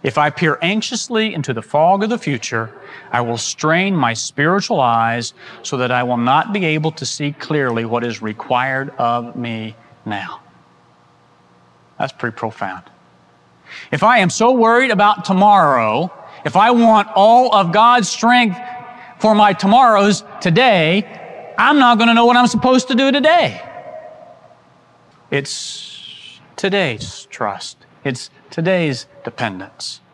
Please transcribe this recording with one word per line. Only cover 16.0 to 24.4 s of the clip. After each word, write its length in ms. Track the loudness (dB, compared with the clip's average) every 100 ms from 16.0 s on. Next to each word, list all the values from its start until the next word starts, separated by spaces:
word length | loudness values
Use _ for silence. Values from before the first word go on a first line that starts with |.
| -4 -10 -20 -10 -2
if 100 | 2
I 160 | 4
want 380 | 4 4 4 2
all 400 | 2 6 6 4
of 200 | 2 2
God's 360 | 4 6 4 0
strength 480 | -2 2 4 2 -2 -12 -16 -18 -20 -20 -2
for 180 | 2 4
my 160 | 4
tomorrows 720 | 2 2 6 6 4 2 0 -6 -6
today, 800 | 0 4 4 4 2 0 -4 -16 -20 -20 -12 0
I'm 200 | 2 4
not 200 | 4 4
gonna 160 | 4
know 100 | 4
what 140 | 4 4
I'm 100 | 2
supposed 400 | 2 2 2 2
to 80 | 0
do 160 | 2
today. 500 | 2 2 2 2 -4 -18 -18 -18 -18 -20 -20 -20 -20